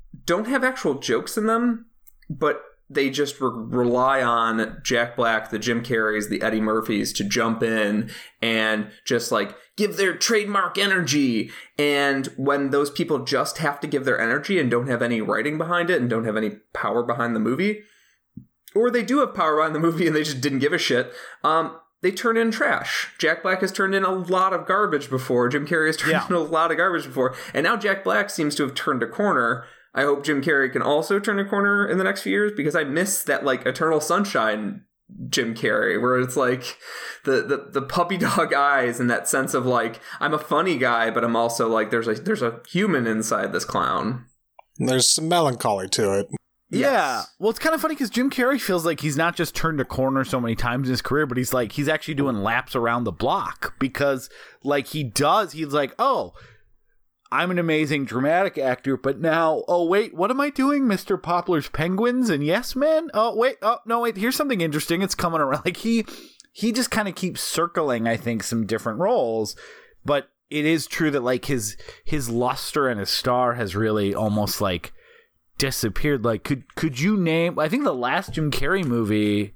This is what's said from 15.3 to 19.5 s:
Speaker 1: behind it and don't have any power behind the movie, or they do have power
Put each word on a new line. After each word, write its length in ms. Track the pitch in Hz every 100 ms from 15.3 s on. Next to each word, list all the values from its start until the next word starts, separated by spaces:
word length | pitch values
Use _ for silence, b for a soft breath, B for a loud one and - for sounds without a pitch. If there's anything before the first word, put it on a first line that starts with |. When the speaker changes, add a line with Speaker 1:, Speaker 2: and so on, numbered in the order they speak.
| 107 139 156
Speaker 1:
behind 320 | 160 175 170
it 100 | 170
and 100 | 120
don't 140 | 113 113
have 120 | 107
any 140 | 107 104 _
power 300 | - 107 113
behind 320 | 120 120 120 113
the 40 |
movie, 400 | 110 135 202 214 B B B B _ - - _ - 208
or 140 | 240
they 120 | 240
do 160 | 196 285
have 140 | 254
power 240 | - 160